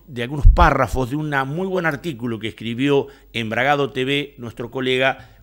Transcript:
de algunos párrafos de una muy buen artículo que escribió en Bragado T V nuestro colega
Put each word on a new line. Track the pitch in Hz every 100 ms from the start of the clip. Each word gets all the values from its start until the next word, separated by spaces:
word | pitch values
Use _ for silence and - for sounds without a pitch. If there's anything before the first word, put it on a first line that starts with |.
| -
de | 120
algunos | 120 147 -
párrafos | - 165 135 127 131 120
de | 147
una | 151 143
muy | 135 156 190
buen | 185 165
artículo | 143 170 117 123 113
que | 107
escribió | - 110 117 143 139 - - -
en | 113 110
Bragado | 110 131 143 139
T | 131 131
V | 143 139 -
nuestro | 120 - 117
colega | 135 127 127 131 127 - -